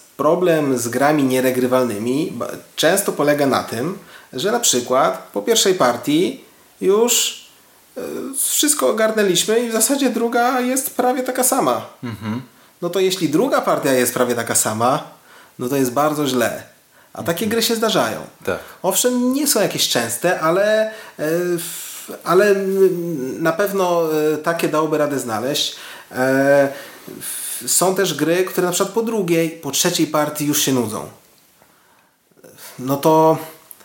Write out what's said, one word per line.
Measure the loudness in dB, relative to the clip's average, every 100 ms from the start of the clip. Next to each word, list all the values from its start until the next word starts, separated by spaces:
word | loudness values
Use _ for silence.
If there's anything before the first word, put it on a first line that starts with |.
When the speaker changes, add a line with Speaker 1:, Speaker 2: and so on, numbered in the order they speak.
| -12 -2
Speaker 1:
problem | 0 2 2 2 2 -2
z | -2
grami | 0 2 4
nieregrywalnymi | 2 2 2 2 2 2 2 -2 -2 -2 -2
ba-, | -6 -8 -10 -10 0
często | 2 2 0
polega | 0 2 2 2
na | 2
tym, | 0 -4 -4 -6 -14 -20 -14
że | -6 -2
na | 0
przykład | 0 0 2 2 2 0 -8
po | -6
pierwszej | 0 2 2 4
partii | 2 0 0 0 0 -4 -16 -20 -20 -4
już, | 0 2 2 2 -2 -6 -16 -20 _ _ _ -14
e, | -10 -10 -8 -6
wszystko | -4 0 0 2 2
ogarnęliśmy | 2 2 2 2 2 2 0
i | 0
w |
zasadzie | 0 0 2 0
druga | 0 0 2 2 0
jest | -2 -2 -4 -2
prawie | 0 0
taka | -2 -2
sama. | 0 2 2 0 -4 -12
Speaker 2:
Mhm. | -12 -8 -6 -6 -8 -20 -20 _
Speaker 1:
No | -6
to | 0
jeśli | 0 0 0
druga | 2 2 2
partia | 2 0 2
jest | 2 2
prawie | 2 0 0
taka | -2 0
sama, | 0 0 2 0 -4 -18 -20 -20 -20 -10
no | -2
to | 0
jest | 0
bardzo | 2 0 0 0
źle. | 2 0 -2 -12 _ _ _ _
A | -8
takie | -4 -2 -2
Speaker 2:
Mhm. |
Speaker 1:
gry | 0
się | 0 0
zdarzają. | 0 2 0 -2 -10 -10 -6
Speaker 2:
Tak. | -6 -6 -6
Speaker 1:
Owszem, | -2 0 0 2 0
nie | 0 0
są | 2
jakieś | 0 0 -2
częste, | 0 -2 -2 0 0
ale, | 2 2 2 2 0
e, | -6 -16 -8 -2 -2 -2 -4
w-, | -6 -12 -14 -14 -14 -8
ale, | 0 4 4
m, | 4 0 4 4 2 -4 -4 -4 -2
na | -2
pewno, | 0 0 0 0 2 2 0 0
e, | 0
takie | -2 0 0
dałoby | 0 0 2
radę | 0 -2
znaleźć. | -4 -4 -2 -2 -4 -8 -16 -18 -10
E, | -2 2 4 4 6 4 0 -14 -18 -16
w-, | -14 -12 -10 -10 -8 -4
są | 0 2 2
też | -2
gry, | 0 0 0 0
które | 0 0
na |
przykład | 0 -2
po | -2
drugiej, | -2 -2 0 0 0
po | -4 -6
trzeciej | -2 0 0 0
partii | 0 0 -2 -2
już | 0
się | 2
nudzą. | 0 0 -4 -10 -16 _ _ _ _ _ _ _ _ _ _ _ _ -20 -20 -18 -8
No | -4 0
to, | 4 4 4 2 -2 -18 -20 -20